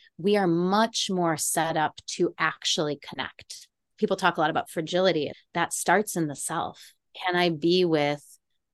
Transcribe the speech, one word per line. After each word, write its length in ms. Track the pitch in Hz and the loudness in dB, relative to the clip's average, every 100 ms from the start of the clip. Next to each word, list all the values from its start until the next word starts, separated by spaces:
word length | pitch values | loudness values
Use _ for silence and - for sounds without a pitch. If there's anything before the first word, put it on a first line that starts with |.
| _ - | _ -4
we 180 | 170 208 | 0 2
are 100 | 185 | 4
much 600 | 165 180 202 226 - - | 2 2 2 2 0 -2
more 260 | 185 170 156 | 0 0 0
set 400 | - - 160 160 | -2 -2 0 0
up 240 | 151 - - | -2 -4 -10
to 260 | - 175 - | -2 -2 0
actually 640 | 160 - - - 151 143 | -2 -2 -4 -2 -2 -4
connect. 680 | - - 131 - - - - _ _ _ | -8 -10 -10 -12 -18 -20 -20 _ _ _
People 160 | 214 190 | -2 2
talk 220 | 185 165 | 2 2
a 20 | |
lot 80 | 156 | 2
about 220 | 156 - | 0 -4
fragility. 600 | - 160 180 190 160 139 - _ | -6 -2 2 2 2 -2 -6 _
That 220 | 175 170 | -4 -4
starts 420 | - - 180 214 185 | -2 2 2 2 -2
in 100 | 156 | -4
the 80 | |
self. 600 | 143 - 165 - - - _ _ | -4 -6 -6 -6 -10 -20 _ _
Can 220 | - 185 175 | -8 -2 2
I 140 | 175 | 2
be 340 | 156 165 180 | 2 2 2
with 400 | 180 160 143 147 - - _ _ _ | 4 2 2 -2 -8 -20 _ _ _